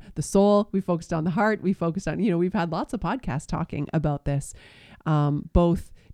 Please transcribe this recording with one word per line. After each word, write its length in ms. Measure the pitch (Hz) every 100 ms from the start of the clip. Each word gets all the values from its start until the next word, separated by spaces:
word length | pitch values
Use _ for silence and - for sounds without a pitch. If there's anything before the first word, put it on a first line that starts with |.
| -
the 60 | -
soul, 460 | 151 196 202 202 208
we 100 | 196
focused 320 | 190 170 170
on 100 | 165
the 60 | 160
heart, 320 | 170 214 214
we 100 | 185
focused 340 | 196 170 175 165
on, 140 | 151
you 100 | 208
know, 60 | 170
we've 160 | 180
had 180 | 208 170
lots 220 | 160 294
of 80 | 226
podcasts 460 | 175 254 - 131 -
talking 420 | 160 165 151 147
about 320 | 160 151 143 -
this, 260 | 143 143 - - - - - -
um, 420 | 151 147 147 -
both 360 | - 175 170 - - -